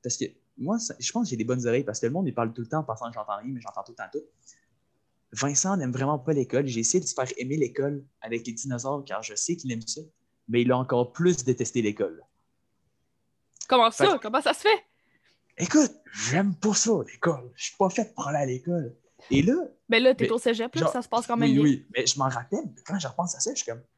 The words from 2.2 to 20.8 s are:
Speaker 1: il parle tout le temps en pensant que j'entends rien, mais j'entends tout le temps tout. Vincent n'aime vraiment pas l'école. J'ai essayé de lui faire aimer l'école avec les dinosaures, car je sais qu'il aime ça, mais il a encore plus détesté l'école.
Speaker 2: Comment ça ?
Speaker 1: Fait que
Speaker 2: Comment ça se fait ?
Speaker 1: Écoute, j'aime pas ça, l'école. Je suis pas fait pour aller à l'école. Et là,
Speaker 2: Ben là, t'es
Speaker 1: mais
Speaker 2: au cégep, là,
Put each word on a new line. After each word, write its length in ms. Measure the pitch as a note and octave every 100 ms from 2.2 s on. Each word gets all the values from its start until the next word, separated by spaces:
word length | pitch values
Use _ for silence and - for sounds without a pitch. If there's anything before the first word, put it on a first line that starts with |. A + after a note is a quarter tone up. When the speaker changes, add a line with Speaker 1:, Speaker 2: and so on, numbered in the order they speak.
| F3
Speaker 1:
il 60 |
parle 180 | A#2+ A#2
tout 100 | A2+
le 60 | A2+
temps 120 | D#3
en 40 |
pensant 240 | D3+ A2 A#2
que 40 |
j'entends 240 | A2 G#2+ G2+
rien, 140 | A#2
mais 80 | C3
j'entends 220 | G#2 G2+
tout 80 | G2
le 60 | A#2
temps 120 | F#2+
tout. 120 | D3 - _ - _ _ _ _ _ _ _ _
Vincent 460 | G#2+ C#3 C#3+ F#3 G3
n'aime 140 | C3
vraiment 260 | B2 C3+ D3+
pas 160 | C3
l'école. 320 | D3 B2 B2 C#3
J'ai 140 | A2+
essayé 200 | A#2 F3+
de 60 | -
lui 60 |
faire 180 | - D#3+ -
aimer 180 | B2+ D3+
l'école 480 | B2 - C#3 C#3+ C3+ _
avec 260 | A2 A2+ A2+
les 60 |
dinosaures, 520 | A#2 C3+ B2 B2+ C#3+ C#3
car 160 | G2+
je 140 | A2 G#2
sais 200 | - F3
qu'il 160 | C3
aime 140 | A#2 A2+
ça, 160 | - D#3 _ _ _ -
mais 160 | A#2+
il 80 | B2
a 60 | B2+
encore 360 | B2+ B2 B2
plus 300 | - F3 F3 B2+
détesté 380 | A#2+ A#2 B2
l'école. 400 | G#2+ G#2 G2 D#2+ - _ _ _ _ _ _ _ _ _ _ _ _ _ -
Speaker 2:
Comment 240 | B3+ A3+
ça ? 140 | - -
Speaker 1:
Fait 100 | D#4
que 60 |
Speaker 2:
Comment 180 | A3 B3
ça 120 | -
se 80 | -
fait ? 220 | G#4 A4 _ _ _ _ _ _ _ -
Speaker 1:
Écoute, 340 | E3+ D4+ C#4+ - - - A2
j'aime 260 | D3+ G3+ F3
pas 180 | G#3+
ça, 180 | G3 A3 G3+ A2+
l'école. 460 | - - D3 B2
Je 120 | - -
suis 100 | -
pas 120 | F#3+
fait 240 | G#3+ A3 -
pour 120 | C#3+
aller 100 | D3
à 60 | C3+
l'école. 500 | B2+ E3+ F3 B2+ - _ _ -
Et 120 | C#3
là, 120 | E3+ D#4 F4+ _ _
Speaker 2:
Ben 120 | A3+
là, 140 | B3+ C4+
t'es 80 | A3
Speaker 1:
mais 60 |
Speaker 2:
au 80 | A3+
cégep, 340 | B3 A3+ A#3
là, 60 | D#4+